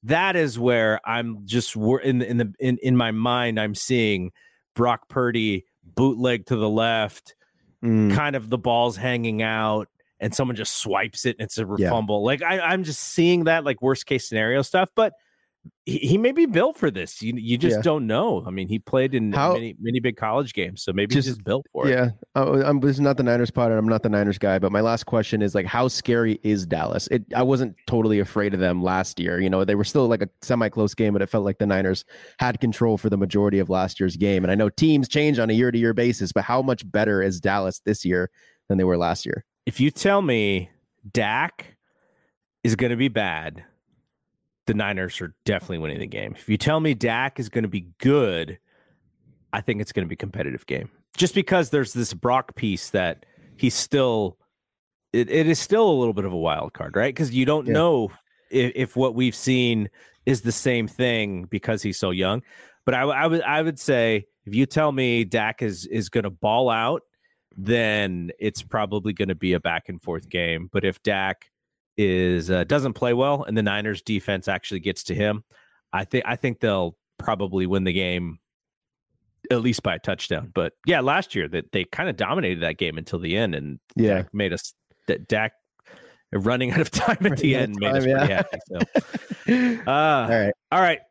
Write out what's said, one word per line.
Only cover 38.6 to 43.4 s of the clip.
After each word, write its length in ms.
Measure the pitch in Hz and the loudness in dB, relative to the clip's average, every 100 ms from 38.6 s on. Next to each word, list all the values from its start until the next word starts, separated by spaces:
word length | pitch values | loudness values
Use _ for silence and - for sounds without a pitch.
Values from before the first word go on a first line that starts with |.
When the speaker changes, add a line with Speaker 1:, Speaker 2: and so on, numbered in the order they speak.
| _ | _
Speaker 2:
than 80 | 95 | 2
they 80 | 92 | 2
were 120 | 87 | 2
last 280 | 85 87 - | 0 -2 -4
year? 180 | - - _ - | -8 -8 _ -10
Speaker 1:
If 160 | - | 0
you 100 | 139 | 0
tell 300 | - 196 202 | 2 2 2
me 480 | 175 120 104 95 90 _ _ _ 104 | 2 2 2 0 -4 _ _ _ -6
Dak 640 | 120 107 117 165 - - _ _ _ _ _ _ _ _ _ | -2 0 0 -4 -6 -20 _ _ _ _ _ _ _ _ _
is 120 | 117 110 | -2 0
gonna 180 | 127 117 | 0 0
be 120 | 131 | 0
bad, 560 | 113 98 80 | 0 -2 -4